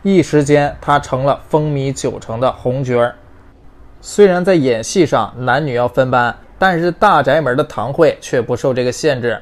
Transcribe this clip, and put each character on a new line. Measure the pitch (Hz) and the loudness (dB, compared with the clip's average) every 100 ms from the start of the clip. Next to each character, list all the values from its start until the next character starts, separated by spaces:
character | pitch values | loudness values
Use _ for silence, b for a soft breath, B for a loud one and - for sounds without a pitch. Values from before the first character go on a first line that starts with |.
一 | 196 190 | 0 2
时 | 143 151 | 2 2
间， | 143 147 143 - | 2 2 0 -4
他 | - 143 | -2 -2
成 | - 127 139 | 0 -4 -2
了 | - - | -4 -2
风 | 156 | -2
靡 | 151 139 135 | -2 -4 -4
九 | 135 131 101 | -4 -6 -6
城 | - 113 | -8 -4
的 | 127 | -4
红 | - 127 131 | -2 -4 -4
角 | 127 120 | -2 0
儿。 | 120 - - - - - - - - - | -2 -4 -20 -20 -20 -20 -20 -20 -20 -20
虽 | - - | -6 4
然 | 202 175 | 4 4
在 | 180 | 2
演 | 175 131 113 | 2 2 0
戏 | 117 196 | -2 0
上 | 147 127 104 120 | 2 2 -2 -4
男 | 127 131 151 | -2 0 0
女 | |
要 | 120 120 | -2 -2
分 | - 131 | 0 0
班， | 123 120 - - - | 2 0 -4 -12 -2
但 | 190 170 | 0 0
是 | 175 | -2
大 | 165 208 165 | 2 2 4
宅 | 135 151 | 2 2
门 | 135 131 | 2 0
的 | |
堂 | - - 113 | -2 -4 -4
会 | 139 151 - | 2 2 0
却 | - 170 | -4 -4
不 | 139 | -2
受 | 120 139 | -2 -2
这 | 127 | -2
个 | 123 | -2
限 | - 156 131 | -2 -2 -2
制。 | 117 104 | -4 -6